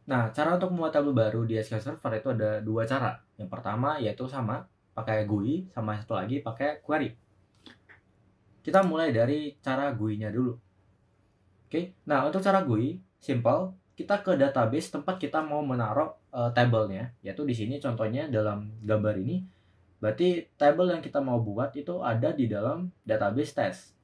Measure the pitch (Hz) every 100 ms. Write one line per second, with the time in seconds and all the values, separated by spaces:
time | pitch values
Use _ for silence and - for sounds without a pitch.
0 | - 127 113 - 160 180 180 175 160 156
1 | 143 127 110 113 113 110 107 110 107 160
2 | 123 110 135 117 107 107 110 110 113 131
3 | 113 - _ - - 92 95 110 139 151
4 | 113 - 131 139 110 139 - _ _ -
5 | 113 110 104 104 107 165 185 - 107 104
6 | - 98 101 139 - - 143 147 - 156
7 | 131 - _ _ _ _ - - _ -
8 | _ _ _ _ _ _ - 190 185 156
9 | 165 113 120 147 147 - 139 131 143 117
10 | 110 104 107 110 127 120 _ _ _ _
11 | _ _ _ _ _ _ _ 160 180 -
12 | - 143 139 190 196 190 160 110 131 175
13 | - _ - 127 117 151 185 - _ -
14 | - 202 190 151 139 131 110 143 - 147
15 | 165 185 143 160 156 147 143 123 110 120
16 | 160 - _ 131 120 120 120 113 107 95
17 | 123 - 98 98 147 117 107 143 139 113
18 | 110 127 156 113 107 101 104 - 104 107
19 | 107 104 110 185 - _ _ _ _ _
20 | 107 - 180 175 - _ 147 160 180 165
21 | 131 143 135 120 107 101 135 143 156 180
22 | 123 113 143 147 117 101 117 160 180 -
23 | - 107 101 113 151 - 101 92 - _